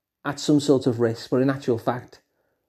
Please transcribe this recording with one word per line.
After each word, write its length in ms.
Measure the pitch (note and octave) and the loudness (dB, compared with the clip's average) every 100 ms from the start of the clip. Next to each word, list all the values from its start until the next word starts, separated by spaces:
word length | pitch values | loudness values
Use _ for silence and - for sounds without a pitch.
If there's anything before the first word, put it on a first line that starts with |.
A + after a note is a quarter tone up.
| _ _ D3 | _ _ -12
at 140 | C#3+ | -6
some 200 | - D3+ | 0 2
sort 280 | C#3+ C3+ C3 | 4 2 2
of 120 | A2+ | 0
risk, 300 | A#2 A2+ - | 0 -2 -2
but 140 | C3 | 0
in 60 | C3+ | 0
actual 260 | C3+ C3+ A2+ | -2 -2 -2
fact, 460 | - B2 - - _ _ _ _ | -2 -6 -10 -20 _ _ _ _